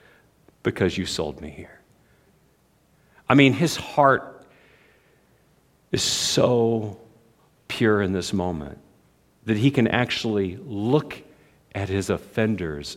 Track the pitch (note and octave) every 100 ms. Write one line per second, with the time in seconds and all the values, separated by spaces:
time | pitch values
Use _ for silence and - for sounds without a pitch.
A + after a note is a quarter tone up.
0 | _ _ _ _ _ _ A2+ - F#2+ F#2+
1 | F2+ - D2+ C#2+ D2+ - E2 - _ _
2 | _ _ _ _ _ _ _ _ _ _
3 | _ _ - C3+ C3+ A2+ E3+ - - -
4 | C#3 B2+ - - - _ _ _ _ _
5 | _ _ _ _ _ _ _ _ _ -
6 | - - - - B2+ B2 A2+ A2+ G#2+ G2
7 | - _ _ _ _ _ - - A2+ G#2
8 | F#2+ F#2+ E2+ G2 F2+ E2 C#2+ - - _
9 | _ _ _ _ A2 G#2+ C3+ C3+ A2+ A2+
10 | B2 - A#2 G#2 F#2+ F#2 - G2+ A2 D3
11 | D3 - - _ _ _ _ G2+ F#2+ G2
12 | F#2+ F2+ - - A2 G2+ E2+ D2 C#2+